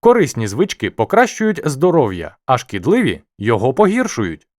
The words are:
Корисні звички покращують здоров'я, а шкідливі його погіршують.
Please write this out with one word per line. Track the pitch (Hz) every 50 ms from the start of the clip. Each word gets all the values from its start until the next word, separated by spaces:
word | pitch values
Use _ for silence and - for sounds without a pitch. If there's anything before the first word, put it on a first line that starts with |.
Корисні | - 226 247 247 190 131 - - 113 104
звички | 98 117 180 196 - _ - 95
покращують | - - 190 - - 208 254 240 - - 220 214 208 165 -
здоров'я, | 156 143 131 151 185 170 165 139 107 95 87 80 78 _ _ _
а | - 131 120
шкідливі | - _ - 101 90 127 190 247 233 143 90 - _ _ _ _
його | 98 107 117 107 98 127 131
погіршують. | - 208 190 202 240 254 220 - - 107 90 80 - _ _ _